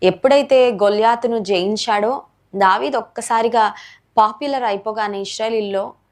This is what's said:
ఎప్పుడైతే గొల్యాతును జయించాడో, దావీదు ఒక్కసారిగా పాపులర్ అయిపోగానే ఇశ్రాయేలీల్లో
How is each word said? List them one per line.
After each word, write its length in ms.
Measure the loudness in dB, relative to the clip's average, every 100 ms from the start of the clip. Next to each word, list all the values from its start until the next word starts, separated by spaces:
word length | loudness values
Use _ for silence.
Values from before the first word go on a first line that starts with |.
ఎప్పుడైతే 680 | 0 2 2 2 4 4 4
గొల్యాతును 680 | 2 0 2 2 0 -2 -4
జయించాడో, 840 | -2 -2 -2 -4 -2 -2 -2 -4 -8 _ _ 0
దావీదు 420 | 2 2 0 -4
ఒక్కసారిగా 760 | -6 -10 -2 0 2 2 0 -2 -16 -20 _ 2
పాపులర్ 460 | 2 0 -6 -4
అయిపోగానే 580 | -2 -4 -6 -6 -6 -6
ఇశ్రాయేలీల్లో 720 | -8 -6 -4 -2 -2 -4 -6 -12 _